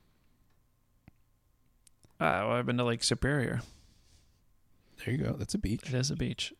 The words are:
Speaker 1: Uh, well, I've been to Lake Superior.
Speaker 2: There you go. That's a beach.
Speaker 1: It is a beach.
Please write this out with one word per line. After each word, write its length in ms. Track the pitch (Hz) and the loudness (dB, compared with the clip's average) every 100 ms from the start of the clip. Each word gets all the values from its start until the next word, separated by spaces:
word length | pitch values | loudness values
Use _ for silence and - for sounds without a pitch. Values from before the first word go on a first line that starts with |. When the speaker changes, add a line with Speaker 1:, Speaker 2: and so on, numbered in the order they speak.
| _ _ _ _ _ _ _ _ _ _ - _ _ _ _ _ _ _ - _ - - | _ _ _ _ _ _ _ _ _ _ -20 _ _ _ _ _ _ _ -20 _ -20 0
Speaker 1:
Uh, 220 | 78 92 110 | 2 2 2
well, 40 | |
I've 120 | 120 123 | 0 0
been 120 | 123 | 2
to 60 | |
Lake 200 | 120 117 | 2 2
Superior. 580 | - 123 127 147 117 113 - - - - - - - _ _ _ _ - _ - - | 0 2 2 2 2 -2 -6 -18 -20 -20 -20 -20 -20 _ _ _ _ -20 _ -8 -2
Speaker 2:
There 80 | |
you 100 | 135 | 0
go. 100 | 117 | 0
That's 200 | - - | -2 -2
a 60 | 208 | -2
beach. 240 | 95 117 - | 0 -2 0
Speaker 1:
It 60 | |
is 160 | 127 139 | 0 0
a 60 | - | 0
beach. 380 | 123 - - | -2 -2 -6